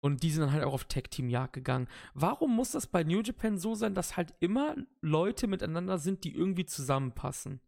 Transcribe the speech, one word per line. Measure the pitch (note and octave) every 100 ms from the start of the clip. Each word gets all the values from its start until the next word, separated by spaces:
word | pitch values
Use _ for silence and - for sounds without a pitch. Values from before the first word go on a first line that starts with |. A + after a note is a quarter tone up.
Und | C#3+ C#3+
die | E3
sind | D#3
dann | D3
halt | D3
auch | C#3
auf | C3+ -
Tag | - -
Team | - B2+
Jagd | A#2+ C3
gegangen. | - B2+ C3 B2 - -
Warum | - F3+ C4+ D#4 A3+
muss | B3+
das | D#4 -
bei | F3+
New | D#3+ F#3
Japan | A3 A#3 A3 G3+
so | F#3+ A3
sein, | A3
dass | G3 F3 -
halt | E3 -
immer | F3 A3+ D4 D4+ - _
Leute | D#3 D#3 F#3+ - A3+
miteinander | F#3+ G#2 E3 F#3 F#3
sind, | D#3 F#3+
die | D#3+
irgendwie | - F#3 F3+ F3+
zusammenpassen? | - C3 C3+ C3+ - C3 C3 - C#3